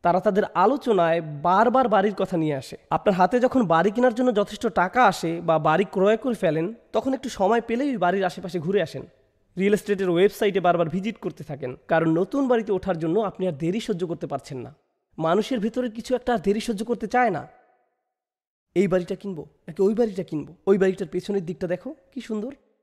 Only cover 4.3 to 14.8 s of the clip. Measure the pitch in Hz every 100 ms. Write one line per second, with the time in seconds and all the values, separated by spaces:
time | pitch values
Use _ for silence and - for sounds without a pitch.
4.3 | 208 202 214 226 - 180 240 233 - 165
5.3 | 170 170 160 151 160 196 202 196 220 254
6.3 | 220 180 156 170 233 _ 220 262 262 247
7.3 | - 196 233 226 233 285 240 175 196 185
8.3 | 175 175 170 156 196 160 - - _ _
9.3 | _ _ - 196 208 - 196 185 170 202
10.3 | - 208 185 175 170 165 175 196 - 180
11.3 | - 160 143 131 135 - 165 165 160 190
12.3 | 277 269 240 214 185 196 170 165 185 202
13.3 | - 185 139 165 208 - 175 170 170 147
14.3 | 139 - 131 120 -